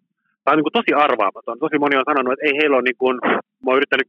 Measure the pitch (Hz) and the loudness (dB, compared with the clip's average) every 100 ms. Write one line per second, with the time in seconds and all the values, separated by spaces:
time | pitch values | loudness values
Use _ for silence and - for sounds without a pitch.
0 | _ _ _ _ - 156 151 233 220 143 | _ _ _ _ 0 0 0 -2 0 2
1 | 147 120 98 107 - 117 151 147 143 139 | 2 2 -2 -4 -10 -6 -4 -2 0 0
2 | 131 147 127 135 151 139 151 131 123 120 | 0 -2 -2 -2 -2 0 2 2 0 0
3 | 127 127 - - - _ 131 131 143 131 | -2 0 -2 -4 -6 _ 0 0 2 0